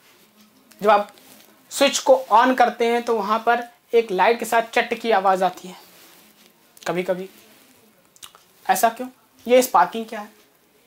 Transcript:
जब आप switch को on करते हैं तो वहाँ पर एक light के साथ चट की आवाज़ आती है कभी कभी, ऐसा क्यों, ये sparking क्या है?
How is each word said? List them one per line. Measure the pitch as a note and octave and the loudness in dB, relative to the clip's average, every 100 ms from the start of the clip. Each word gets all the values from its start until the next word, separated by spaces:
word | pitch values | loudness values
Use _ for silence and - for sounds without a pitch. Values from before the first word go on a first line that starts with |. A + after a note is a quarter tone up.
| _ _ _ _ _ _ _ - | _ _ _ _ _ _ _ -4
जब | G3 | 2
आप | G#3 G#3 - - - _ _ _ | 2 0 -14 -20 -20 _ _ _
switch | - C#4 - | 0 0 0
को | - C4 - | 2 2 4
on | G#3 B3+ B3+ | 2 2 2
करते | A#3+ A3 A#3 | 0 0 -2
हैं | A#3+ | -2
तो | A#3+ A3+ | -2 -4
वहाँ | G#3+ A3 | -2 -2
पर | A3 A#3+ A#3+ _ _ | 0 -2 -4 _ _
एक | A#3 A3+ | 0 0
light | F#3 F#3+ A#3 | 0 2 0
के | A3 | 0
साथ | A#3 A3+ | -2 0
चट | - A3+ | -2 -2
की | A3 A3+ | -6 -2
आवाज़ | G3+ G3 F#3+ | 0 2 0
आती | F#3 - F#3 | 0 -4 -18
है | F#3 - - - - _ _ _ _ _ _ | -20 -20 -20 -20 -20 _ _ _ _ _ _
कभी | - E3+ | -8 -6
कभी, | F#3 F3+ F#3+ - _ _ _ _ _ _ _ _ - _ _ _ - | -4 -6 -8 -18 _ _ _ _ _ _ _ _ -20 _ _ _ -4
ऐसा | F#3+ A3+ | 0 0
क्यों, | A3 B3+ _ _ _ - | -2 -14 _ _ _ 2
ये | B3 | 4
sparking | B3+ F3+ - A3+ A3 | 4 2 2 -2 -10
क्या | A3 | -14
है? | G#3 _ _ _ _ _ | -16 _ _ _ _ _